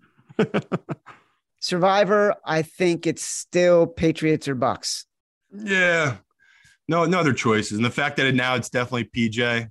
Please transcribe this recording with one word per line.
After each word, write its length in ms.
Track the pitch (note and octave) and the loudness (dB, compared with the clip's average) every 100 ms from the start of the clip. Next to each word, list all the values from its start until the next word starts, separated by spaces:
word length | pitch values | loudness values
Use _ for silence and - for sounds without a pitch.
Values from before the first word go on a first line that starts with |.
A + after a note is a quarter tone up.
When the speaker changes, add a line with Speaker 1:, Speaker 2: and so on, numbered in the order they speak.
| _ _ _ - | _ _ _ -4
Speaker 1:
<laughs> 1200 | - - - - - - - - _ _ _ _ | -2 -2 -6 -8 -8 -14 -14 -20 _ _ _ _
Speaker 2:
Survivor, 760 | - F3+ F#3+ G3 F#3+ G#3 G#3 - | -6 0 2 2 2 2 2 0
I 180 | - D#3+ | -2 -2
think 440 | D#3+ - F#3 E3 E3 | -4 -2 -2 0 -2
it's 160 | D3+ | -4
still 640 | - - - F3+ F3+ F3 E3+ | -8 -10 -4 2 4 6 4
Patriots 600 | - E3 D#3+ D#3+ D#3 C#3+ | 2 0 0 0 0 -2
or 60 | |
Bucks. 500 | C3 B2 F#2+ - - - _ _ _ _ | -2 -2 -2 -6 -10 -12 _ _ _ _
Speaker 1:
Yeah. 640 | G3+ G#3 F#3+ F3+ E3+ D3 G2+ _ _ _ _ _ _ - | -12 -4 0 2 2 0 -4 _ _ _ _ _ _ -2
No, 160 | E3+ | 0
no 160 | D#3+ F3+ | 2 2
other 120 | D#3 | 2
choices. 440 | A#2+ A#2 G#2+ G#2 G#2 | 0 2 0 0 -2
And 80 | |
the 60 | A#2+ | -2
fact 260 | - C#3+ C#3+ | -2 -4 0
that 100 | C3+ | 0
it, 80 | |
now 220 | B2+ B2+ B2 | 2 0 -2
it's 120 | - | -2
definitely 360 | B2+ B2 B2 | -4 -2 -4
P 240 | A2+ B2 A#2 | -6 -2 -2
J 400 | A2 A#2+ A#2 A2 | 0 0 -2 -4